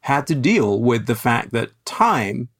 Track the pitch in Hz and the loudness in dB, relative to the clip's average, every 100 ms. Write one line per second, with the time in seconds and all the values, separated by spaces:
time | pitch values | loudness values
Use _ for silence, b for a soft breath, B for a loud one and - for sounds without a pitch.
0 | - 139 139 151 135 220 107 101 120 117 | 0 -2 0 0 2 2 2 2 2 0
1 | 107 117 - 120 - 117 - _ - - | -2 -2 0 0 -2 -4 -6 _ -14 0
2 | 226 170 101 208 123 | 2 2 -2 -4 -8